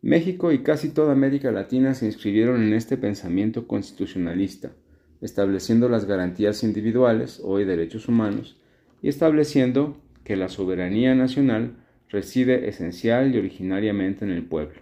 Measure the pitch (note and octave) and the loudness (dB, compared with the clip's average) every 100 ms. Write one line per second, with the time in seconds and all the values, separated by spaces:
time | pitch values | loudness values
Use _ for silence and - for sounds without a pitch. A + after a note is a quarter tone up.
0 | - D3+ E3 F3+ F3 C#3 C3+ D3+ D3+ C#3+ | 4 2 2 -2 2 2 2 0 0 0
1 | D3+ C3+ C3+ C#3 C3+ G#2 G2 B2+ C3 C3 | 2 4 2 0 -2 -4 -2 0 0 0
2 | A2 G#2 G#2+ G2+ A2+ B2 G#2+ G#2+ A2+ C3 | -4 -4 -2 2 2 2 2 0 0 -4
3 | G#2+ G2+ F2+ F2+ G#2+ A#2 A#2+ A2 G2 - | -2 -4 -2 0 0 -2 -4 -6 -6 -8
4 | G2 F#2+ E2+ E2+ G2 - - - _ _ | -8 -4 -4 -2 -4 -4 -16 -16 _ _
5 | _ _ G#2 - G2 F#2+ - A2+ B2 A#2 | _ _ -10 -2 0 0 2 2 4 2
6 | G2+ G2 F2+ F2+ G#2 G#2 A2+ G2+ G#2+ A2+ | 0 -2 -2 0 0 0 -2 -2 -2 2
7 | B2+ A2 B1+ - - G2 G2 F2 E2 A2 | 4 2 -2 -8 -4 -2 0 0 -4 -6
8 | A2+ A#2 A2 G2+ - _ _ _ _ _ | 0 2 2 -2 -8 _ _ _ _ _
9 | - C3+ E3 D3+ D3 D3 B2+ B2+ D3 C#3 | -6 0 2 4 2 4 4 2 0 -4
10 | _ _ - G2 F#2 F#2 F#2+ F2+ F2+ G2+ | _ _ -6 -4 -4 -4 -4 -2 -2 2
11 | B2+ C3 B2+ B2+ C#3 A2 A#2 - _ _ | 2 4 2 2 2 2 -4 -8 _ _
12 | _ G2+ F#2+ B2+ B2+ B2+ - - F2 - | _ -6 -4 0 2 2 0 -6 -8 -4
13 | A2+ A#2 C3+ A#2+ F#2+ - F#2 F#2+ G#2+ G2+ | 0 2 2 2 -2 -4 -4 -2 0 0
14 | F#2+ G2+ G#2 F2 D#2+ D#2+ D2+ - | -2 -4 -4 -4 -4 -6 -6 -12